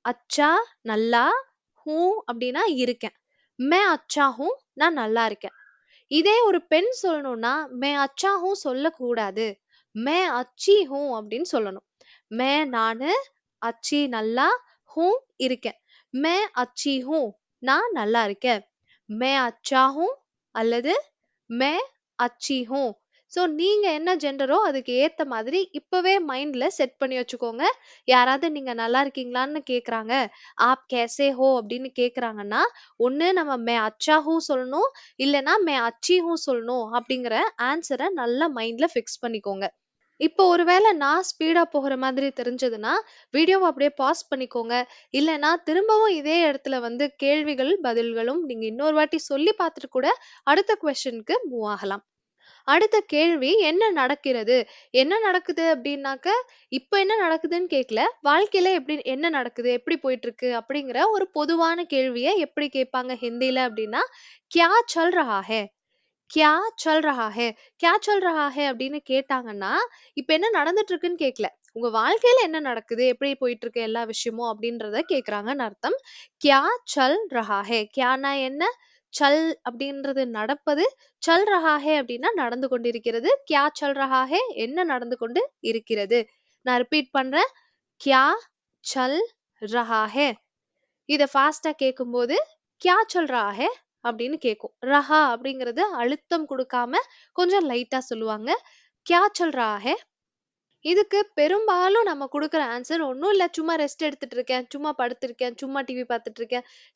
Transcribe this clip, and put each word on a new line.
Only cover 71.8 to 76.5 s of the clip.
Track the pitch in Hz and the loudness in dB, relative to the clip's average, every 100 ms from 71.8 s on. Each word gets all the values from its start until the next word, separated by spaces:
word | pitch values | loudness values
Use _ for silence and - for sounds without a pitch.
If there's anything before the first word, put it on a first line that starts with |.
| 233 | -2
வாழ்க்கையில | 220 254 440 480 508 | 0 2 4 6 6
என்ன | 359 311 | 4 -2
நடக்குது? | 277 226 - 233 254 | -4 -6 -4 0 0
எப்டி | 247 277 277 | 0 -2 -2
போயிட்டுருக்கு | 247 233 233 233 | -4 -4 -8 -6
எல்லா | 226 233 | -4 -4
விஷயமும் | 226 220 240 226 233 | -6 -6 -6 -4 -6
அப்டின்றத | 214 233 233 214 220 339 | -4 -6 -6 -6 -4 -2
கேட்குறாங்கன்னு | 285 220 208 214 277 | -4 -4 -6 -6 -6
அர்த்தம். | 220 - 285 539 - - - _ | -6 -6 -4 -4 -8 -20 -20 _
"क्या | 285 | 4